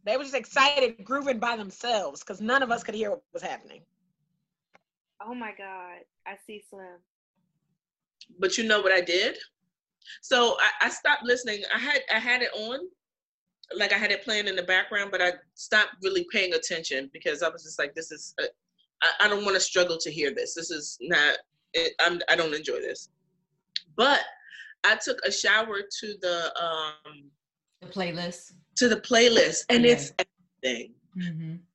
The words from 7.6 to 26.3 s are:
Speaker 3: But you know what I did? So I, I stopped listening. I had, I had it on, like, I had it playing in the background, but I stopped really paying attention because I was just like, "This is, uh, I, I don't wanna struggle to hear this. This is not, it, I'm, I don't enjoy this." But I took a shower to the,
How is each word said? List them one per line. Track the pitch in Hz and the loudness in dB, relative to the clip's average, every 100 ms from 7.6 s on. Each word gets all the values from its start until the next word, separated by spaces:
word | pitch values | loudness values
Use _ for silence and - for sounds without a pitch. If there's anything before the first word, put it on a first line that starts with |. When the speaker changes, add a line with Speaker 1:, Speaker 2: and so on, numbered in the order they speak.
| _ _ _ _ _ _ - 180 | _ _ _ _ _ _ -20 -4
Speaker 3:
But | 185 214 | -2 0
you | |
know | 220 214 | 2 2
what | 190 | 4
I | 185 | 4
did? | 175 180 233 - - _ _ _ _ _ - - | 4 0 0 -4 -16 _ _ _ _ _ -20 -20
So | - 254 233 214 | 0 4 4 4
I, | 208 - 233 | 2 2 -2
I | |
stopped | - 294 285 | 0 0 0
listening. | 233 247 254 208 196 226 | 2 0 0 -8 -4 -4
I | |
had, | 262 294 - | 0 -2 0
I | 220 | -2
had | 240 247 | 2 0
it | 240 214 | 0 -4
on, | 220 269 370 _ _ _ _ _ _ _ - 185 | -8 -8 -10 _ _ _ _ _ _ _ -12 -4
like, | 208 | 0
I | 202 | 2
had | 208 | 0
it | 196 | -2
playing | - 214 202 | -2 -2 -2
in | 190 | -4
the | |
background, | 175 185 196 208 202 | 2 0 2 -4 -2
but | 185 | 0
I | 180 180 _ - | 0 0 _ -18
stopped | - 214 202 - | 0 2 2 -2
really | 190 190 175 | -2 -2 0
paying | 214 185 | -2 0
attention | 165 - 170 165 135 139 | 0 -2 -6 -4 -4 -6
because | 156 170 147 | -6 -4 -2
I | 165 | -4
was | 160 | -4
just | 156 - | -12 -6
like, | 143 | -6
"This | 165 160 | -6 -12
is, | 151 - - | -14 -14 -8
uh, | 151 _ _ _ _ _ | -8 _ _ _ _ _
I, | 165 - 208 | 0 4 2
I | |
don't | 208 202 | 2 2
wanna | 190 | 0
struggle | 185 190 175 165 | 2 2 2 0
to | 165 | -4
hear | 151 143 | -2 -2
this. | 123 - 165 | -2 -6 -6
This | 160 | -8
is | 160 147 - | -8 -8 -10
not, | 131 165 147 - - _ _ | 0 2 4 0 -6 _ _
it, | 170 165 - | -2 -2 2
I'm, | 165 175 - | 0 0 0
I | 165 | 2
don't | 160 151 | 2 -2
enjoy | 147 - | -4 -4
this." | - 131 - _ _ _ _ _ _ - _ - | -6 -10 -14 _ _ _ _ _ _ -12 _ 2
But | 262 269 - - - - - - 196 | 4 4 0 -12 -20 -20 -20 0 2
I | 220 | 2
took | - 247 269 | 0 -2 -2
a | |
shower | - 214 214 226 202 202 - | 0 2 2 2 -6 -8 -10
to | 214 208 | -10 -6
the, | 180 | -2